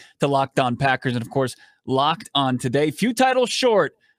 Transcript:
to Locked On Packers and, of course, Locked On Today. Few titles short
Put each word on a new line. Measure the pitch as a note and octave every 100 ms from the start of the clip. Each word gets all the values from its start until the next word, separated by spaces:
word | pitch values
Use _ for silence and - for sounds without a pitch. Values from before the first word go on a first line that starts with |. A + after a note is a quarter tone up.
| - _
to | C#3+
Locked | C#3 C3+ -
On | B2+ A#2+
Packers | C3+ B2+ C3+
and, | A#2+
of | A2+
course, | C#3 C3 - - _ -
Locked | C3 C#3+ E3 -
On | C#3+ C3+ B2+
Today. | C3+ C3+ D#3
Few | - A3
titles | A#3+ C4 B3+ B3+
short | - B3+ G#3 C#3+ - _